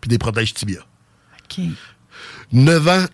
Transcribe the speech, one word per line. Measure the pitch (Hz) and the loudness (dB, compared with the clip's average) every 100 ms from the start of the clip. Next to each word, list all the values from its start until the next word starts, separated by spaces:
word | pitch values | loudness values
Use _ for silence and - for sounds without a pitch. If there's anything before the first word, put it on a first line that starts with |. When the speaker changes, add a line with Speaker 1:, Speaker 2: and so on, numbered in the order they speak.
Speaker 1:
puis | - | -4
des | 113 | -2
protèges | - 110 113 | -2 -4 -4
tibia. | - 104 90 - _ _ _ _ _ | -6 -8 -10 -14 _ _ _ _ _
Speaker 2:
OK. | - - 175 - - _ _ - - - - | -18 -10 -8 -10 -16 _ _ -20 -20 -20 -2
Speaker 1:
Neuf | 120 139 165 156 | 4 4 4 4
ans | 185 185 | 2 0